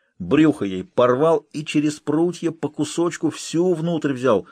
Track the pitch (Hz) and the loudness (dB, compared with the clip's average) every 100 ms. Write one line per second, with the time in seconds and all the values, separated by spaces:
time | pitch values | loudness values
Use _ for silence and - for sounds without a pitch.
0 | _ - 87 143 156 147 101 92 90 - | _ -12 0 4 4 2 -2 -6 -4 2
1 | 123 123 156 165 _ 147 147 156 151 147 | 2 4 2 0 _ -12 -2 0 0 -4
2 | - 151 175 170 170 156 143 - 202 - | -4 0 0 -2 -6 -4 -8 -4 -6 -2
3 | 175 - 156 - - 160 185 160 170 165 | -2 -2 -4 -4 -4 0 2 0 -2 -2
4 | 147 127 127 101 - | -2 0 2 2 0